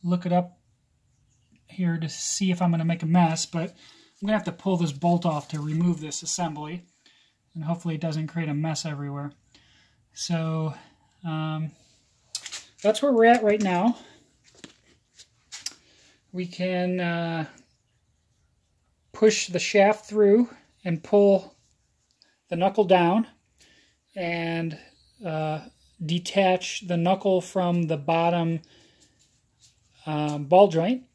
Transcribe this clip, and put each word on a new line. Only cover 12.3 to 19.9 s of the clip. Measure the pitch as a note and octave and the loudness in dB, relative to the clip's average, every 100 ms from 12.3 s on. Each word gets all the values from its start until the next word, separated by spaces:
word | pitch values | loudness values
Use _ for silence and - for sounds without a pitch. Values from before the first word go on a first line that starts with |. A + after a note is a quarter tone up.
| - - - - _ | -14 -12 -16 -18 _
that's | - G#3+ | -2 0
where | C#4+ | 2
we're | A#3+ A3+ | 6 6
at | A#3+ | 6
right | G#3+ G#3 | 4 2
now. | G3+ F3 G#3+ A#3+ - - _ _ _ - - _ _ _ _ _ - _ _ - - - _ _ _ _ _ | 2 2 0 -2 -8 -20 _ _ _ -20 -20 _ _ _ _ _ -20 _ _ -14 -14 -14 _ _ _ _ _
We | F3+ F3+ | -10 -10
can, | - F#3 F3+ F3+ F3+ | -6 -4 -2 -2 -2
uh, | F3 E3+ E3+ E3 D#3 - _ _ _ _ _ _ _ _ _ _ _ _ _ _ _ | -2 -2 -4 -4 -8 -12 _ _ _ _ _ _ _ _ _ _ _ _ _ _ _
push | - A3 G#3 - | 2 4 4 -4
the | F3 | -4
shaft | - G3+ G3 | 0 4 4